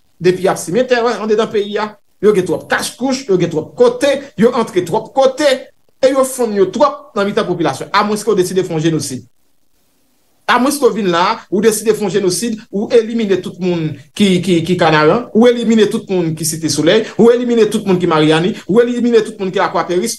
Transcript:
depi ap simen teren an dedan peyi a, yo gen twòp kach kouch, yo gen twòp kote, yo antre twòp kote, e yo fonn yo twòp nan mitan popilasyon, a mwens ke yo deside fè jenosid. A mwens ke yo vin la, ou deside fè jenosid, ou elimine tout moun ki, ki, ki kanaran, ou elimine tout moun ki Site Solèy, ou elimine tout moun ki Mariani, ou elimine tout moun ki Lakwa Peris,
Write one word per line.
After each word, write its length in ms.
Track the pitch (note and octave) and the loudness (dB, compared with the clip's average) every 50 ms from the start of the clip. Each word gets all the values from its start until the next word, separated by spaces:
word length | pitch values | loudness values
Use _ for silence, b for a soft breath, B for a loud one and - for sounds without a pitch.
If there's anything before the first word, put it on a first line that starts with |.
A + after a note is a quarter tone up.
| _ _ _ - | _ _ _ -2
depi 280 | E3 F3+ F3+ - F3+ F#3+ | 0 0 0 2 0 -2
ap 120 | D#3+ - | -2 -2
simen 280 | - - E3 A3+ B3+ B3 | -4 -4 -2 -2 0 0
teren 340 | B3 A#3+ A3+ A#3+ A3+ F#3 | 0 0 0 0 -2 -2
an 80 | G#3 A3 | -2 -2
dedan 220 | G#3+ G#3+ A3+ G#3+ | 0 0 0 0
peyi 260 | A3 G#3+ G3+ G#3 G#3 G#3 | -2 -4 -4 -4 -4 -6
a, 160 | G#3 G#3 - - _ _ _ _ | -6 -8 -10 -14 _ _ _ _
yo 120 | - G#3 G#3 | 2 2 2
gen 140 | F#3 F3+ F#3 | 2 0 -2
twòp 200 | D3+ C#3 - - | -4 -6 -4 -4
kach 280 | - G3+ G3+ - - - | -4 -4 -4 -6 -8 -6
kouch, 300 | A#3+ C4+ C4 - - - | -4 -4 -4 -4 -2 0
yo 80 | F#3+ F3 | 0 0
gen 140 | E3+ E3 | 0 -2
twòp 240 | - D#3 D#3 - - - | -2 -4 -6 -4 0 2
kote, 340 | A#3+ A#3+ A#3+ - - C#4+ C#4 B B B B - | 2 2 2 2 0 0 0 B B B B 2
yo 140 | G#3 B3 B3+ | 2 2 2
antre 280 | C4 A3+ - - F#3 - | 0 -2 -2 -2 -4 -2
twòp 300 | - - G#3+ - - - | -2 -2 -4 -4 -2 0
kote, 340 | - C4+ C4 - - - C#4+ C4 B3+ - - _ _ _ _ _ _ | 2 2 2 2 0 0 0 0 0 -4 -10 _ _ _ _ _ _
e 100 | - C4 | 0 2
yo 120 | C#4 C4+ B3+ | 2 2 0
fonn 300 | C4 - - A#3+ A3+ G#3 G3+ | 0 -2 -2 -4 -2 0 0
yo 100 | F#3+ F3+ | 0 0
twòp 440 | - - D4 C4+ - - - - - | 2 2 2 0 0 -2 -12 -8 -4
nan 120 | A3 G3 G3+ | -4 -2 -2
mitan 200 | G3 A3 G3 E3+ | -2 -2 -2 -2
popilasyon, 440 | F3 D3+ D#3+ C#3+ C3+ - - - - | -2 -2 -2 -2 -2 -4 -6 -4 -2
a 100 | G3 - | 0 0
mwens 200 | G#3 G#3+ G3+ - | 0 -2 -4 -2
ke 80 | A#3 G#3 | 0 0
yo 60 | F#3 | 0
deside 260 | F3 F3+ F#3 F#3 F3+ | 0 0 -2 -2 -2
fè 140 | - E3+ D#3+ | -2 -2 -2
jenosid. 460 | D3+ E3+ D#3+ D3+ B2 - C3 B2 - _ _ _ _ _ _ _ _ _ _ _ _ _ _ _ _ _ _ _ _ _ _ _ _ - | 0 0 0 -2 -4 -6 -8 -12 -12 _ _ _ _ _ _ _ _ _ _ _ _ _ _ _ _ _ _ _ _ _ _ _ _ -2
A 80 | G#3+ B3 B3 | 0 0 0
mwens 140 | C#4 D#4 C#4+ | 0 0 0
ke 80 | C#4 A3+ | 0 0
yo 60 | F#3 | 0
vin 140 | G#3+ G#3 F#3 | 0 0 0
la, 300 | F3 E3+ F3+ G3+ A3+ A3+ - - | 0 2 0 0 -2 -4 -6 -4
ou 100 | - G#3 | -2 0
deside 320 | F#3+ A3+ G#3+ G#3+ G#3 A3 G#3 | 2 2 0 0 0 -2 0
fè 160 | - G#3 G3 | 0 -2 -2
jenosid, 480 | E3+ G3 G3 F3+ F3+ - A#3 A#3 G#3+ G#3+ - - | -2 -2 0 0 -2 -2 -4 -4 -6 -8 -10 -8
ou 160 | - G3 A3+ B3+ C#4 | -6 -6 -2 2 2
elimine 420 | A#3 A3 G#3+ A#3+ A3+ A3+ G3 F#3+ F3 - | 2 2 2 -2 -4 -2 0 -2 -2 -4
tout 160 | F#3+ - - | -6 -8 -6
moun 380 | F3+ F#3 F3 E3 D#3+ D3+ - - - _ _ | -4 -2 -2 -2 -2 -4 -6 -10 -14 _ _
ki, 260 | - G#3 G3 F#3 F3 | 0 0 2 2 0
ki, 200 | F3 F#3+ F3+ E3+ D#3+ | 0 0 0 0 0
ki 120 | E3 F#3 F3+ | 0 0 0
kanaran, 460 | F3+ D#3 D#3 D3+ D3+ D3+ F3 A#3 B3 - - | 2 2 2 4 4 4 2 2 -2 -2 2
ou 100 | G#3+ A#3 | 4 4
elimine 440 | B3 A#3 A#3 A#3 G#3+ A3+ A3 G#3 - | 4 4 2 2 2 2 4 2 2
tout 160 | A3 A3+ - - | 0 -2 -6 -4
moun 240 | G3 F#3 E3+ D#3+ D#3 - | -2 -2 -2 -2 -4 -4
ki 60 | E3 - | -6 -6
Site 240 | E3 D#3 D#3+ D3 | -6 -4 -4 -4
Solèy, 320 | - - D3+ D#3+ G3 A3+ B B B - | -2 0 2 2 2 2 B B B 4
ou 100 | G#3 A#3 | 4 4
elimine 380 | A#3+ B3 B3 A#3 A#3+ A#3 G#3+ G#3+ | 4 4 0 0 2 2 2 2
tout 140 | - A3 - | 0 -2 -2
moun 140 | G3 F#3 F3 | 0 0 0
ki 80 | F3+ E3+ | 0 0
Mariani, 460 | E3 D#3 D#3 D3+ D#3 E3 E3+ G3+ G#3 B B | 2 2 2 2 2 2 0 -2 -4 B B
ou 140 | - F3+ A#3 | 0 2 2
elimine 400 | A#3+ A#3+ B3 A#3+ A3 A#3+ A#3 A3+ G#3+ | 2 2 0 -2 0 2 2 2 2
tout 100 | - - - | 0 -4 -6
moun 140 | G3 F#3+ | -6 -4
ki 80 | F3+ G3 | -2 -2
Lakwa 240 | F3+ D#3+ - F#3 E3 E3+ | -2 -2 -2 -4 -4 -2
Peris, 260 | F3 F3+ G#3+ A3+ - | -2 -2 -2 -4 -4